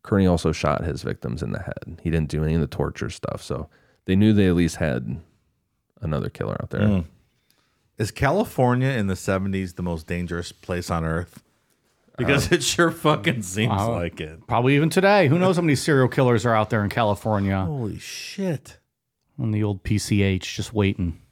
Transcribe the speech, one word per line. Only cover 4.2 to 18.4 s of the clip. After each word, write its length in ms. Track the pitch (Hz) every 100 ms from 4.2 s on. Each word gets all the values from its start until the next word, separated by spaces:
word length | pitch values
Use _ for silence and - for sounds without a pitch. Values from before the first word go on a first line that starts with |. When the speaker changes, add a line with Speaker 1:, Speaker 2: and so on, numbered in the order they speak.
| 107
Speaker 1:
they 140 | 104 92
at 80 | 87
least 200 | 82 -
had 440 | 80 62 62 71 - _ _ _ _ _ _ _
another 280 | 78 76 -
killer 280 | - 53 -
out 80 | -
there. 100 | -
Speaker 2:
Mm. 240 | 104 95 82 _ _ _ _ _ _ _ _ -
Is 140 | 107
California 760 | - 139 180 233 - 123 123 131
in 180 | 127 98
the 80 | 92
seventies 580 | - 95 98 95 92
the 100 | -
most 220 | 90 82 80
dangerous 440 | 87 87 85 85
place 380 | - - 90 -
on 160 | 85 80
earth? 380 | 82 87 - _ _ _ _ _ _ _ -
Because 340 | 123 139 -
Speaker 1:
Uh, 40 | 170
Speaker 2:
it 80 |
sure 280 | 135 - 170
fucking 500 | 165 151 151 113 117
seems 280 | 90 95 113
Speaker 3:
uh, 180 | 101 113
Speaker 2:
like 300 | 80 85 -
it. 260 | 78 80 -
Speaker 3:
probably 280 | 113 127 143
even 140 | 156
today. 380 | - 190 202 151
Who 100 | 165
knows 160 | 185 175
how 40 |
many 140 | 170 135
serial 320 | - 139 127
killers 360 | - 127 117 120
are 100 | 110
out 140 | 107
there 120 | 113
in 60 | 101
California? 760 | - 110 98 110 104 98 98 95
Speaker 2:
Holy 340 | 143 110 90
shit. 800 | - - - -